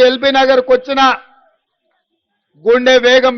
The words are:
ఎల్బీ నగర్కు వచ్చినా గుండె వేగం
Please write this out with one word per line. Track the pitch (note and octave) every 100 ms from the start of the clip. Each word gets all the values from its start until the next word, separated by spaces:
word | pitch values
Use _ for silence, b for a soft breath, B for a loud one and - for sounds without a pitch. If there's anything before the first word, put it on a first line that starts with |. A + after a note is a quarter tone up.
| B3+
ఎల్బీ | C4 C#4 C4+
నగర్కు | C4 C4 B3+ B3+
వచ్చినా | C4+ C4+ C4 A#3 - _ _ _ _ _ _ _ _ _ _ _ _ D3
గుండె | F3+ B3 B3 B3+ A#3+
వేగం | B3+ C4